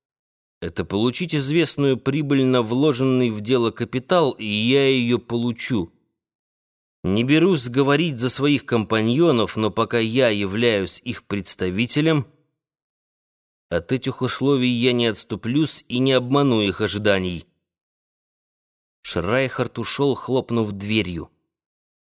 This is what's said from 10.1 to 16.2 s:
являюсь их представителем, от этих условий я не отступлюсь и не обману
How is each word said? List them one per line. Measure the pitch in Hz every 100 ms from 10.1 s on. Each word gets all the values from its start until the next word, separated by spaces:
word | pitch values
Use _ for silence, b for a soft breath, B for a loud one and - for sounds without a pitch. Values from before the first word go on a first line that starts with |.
| 120 123
являюсь | 107 98 101 120 107 92 -
их | 123 113
представителем, | - 101 92 - 92 92 120 147 160 151 - _ _ _ _ _ _ _ _ _ _ _ _ _ -
от | 87 -
этих | 131 135 -
условий | 127 - 135 139 127
я | 120 127
не | 120 117
отступлюсь | 104 - 95 113 139 151 - -
и | 123
не | 131
обману | 131